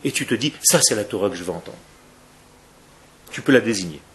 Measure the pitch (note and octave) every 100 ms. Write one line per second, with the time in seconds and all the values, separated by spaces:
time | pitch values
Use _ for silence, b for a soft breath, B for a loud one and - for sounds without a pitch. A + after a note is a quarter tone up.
0 | C#3+ - D3 F3 C3+ - - D#3+ - A2
1 | G#2 G2 G2+ F2 F2+ E2+ - - - -
2 | - - - - - - - - - -
3 | - - - - C3+ C3 A2 G#2 F2+ D2
4 | -